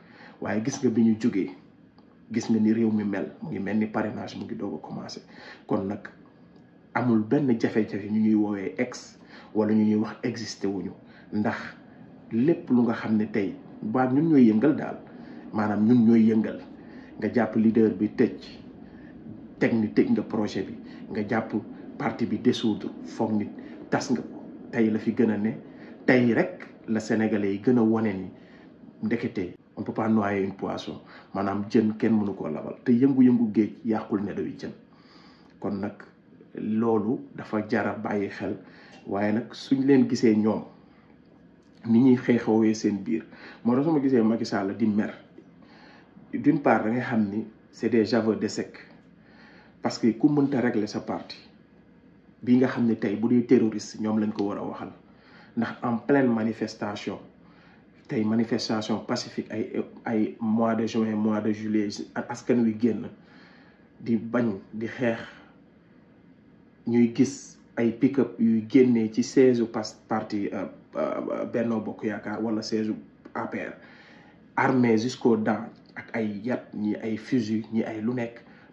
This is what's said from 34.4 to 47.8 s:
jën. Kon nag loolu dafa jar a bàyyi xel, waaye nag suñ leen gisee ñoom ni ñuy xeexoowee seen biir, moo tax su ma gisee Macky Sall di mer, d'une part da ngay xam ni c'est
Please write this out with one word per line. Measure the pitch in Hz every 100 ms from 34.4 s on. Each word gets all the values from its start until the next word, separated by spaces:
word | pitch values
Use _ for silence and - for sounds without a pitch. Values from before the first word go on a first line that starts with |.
| - -
jën. | - - - - - - - - - -
Kon | - 98
nag | 101 - - _ _ - - -
loolu | 104 110 117 110 104 143 - -
dafa | - 110 107
jar | 110 101
a | 98
bàyyi | 107 104 98
xel, | - 90 85 - - - - -
waaye | 98 104
nag | 107 -
suñ | - - 135 135
leen | 135 117
gisee | 123 117 107
ñoom | 107 92 - - - - _ - _ - - - _ - 113
ni | 113
ñuy | 131 123
xeexoowee | - 117 - 110 110
seen | 110 104 101
biir, | 98 110 - - - - 113
moo | 127
tax | 156
su |
ma | 151
gisee | 135 127
Macky | 110 113 113
Sall | 107 98 98
di | 110
mer, | 104 104 - - - - - - - - - - - -
d'une | - 123 151
part | 139 110
da | 107
ngay | 123
xam | 120 113 101
ni | 107 - - _
c'est | -